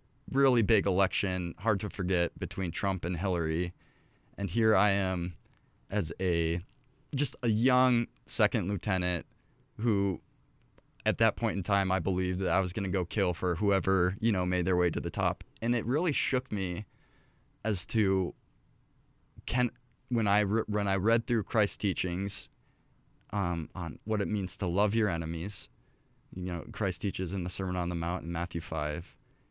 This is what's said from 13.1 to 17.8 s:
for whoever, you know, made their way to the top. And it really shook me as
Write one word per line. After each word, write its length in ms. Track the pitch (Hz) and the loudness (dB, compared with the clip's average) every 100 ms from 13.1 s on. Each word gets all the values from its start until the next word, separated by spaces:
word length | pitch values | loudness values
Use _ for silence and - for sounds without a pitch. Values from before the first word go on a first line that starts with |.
| - 92 | 0 0
for 220 | 85 92 85 | 0 -2 0
whoever, 640 | 104 98 92 95 87 98 | 2 2 4 4 2 2
you 120 | 113 | 0
know, 140 | 98 90 | 2 0
made 200 | 90 90 | 0 2
their 120 | 90 | 2
way 120 | 87 | 2
to 100 | 85 | 0
the 120 | 85 | -4
top. 320 | 104 95 85 - - | -2 -2 -2 -10 -6
And 120 | 117 | -2
it 120 | 120 104 | -2 0
really 260 | 139 175 | 0 0
shook 400 | - - 131 - | -2 -2 -2 -2
me 340 | 104 92 87 - _ _ _ _ _ _ _ | -4 -2 -4 -8 _ _ _ _ _ _ _
as 220 | 110 101 | -4 -4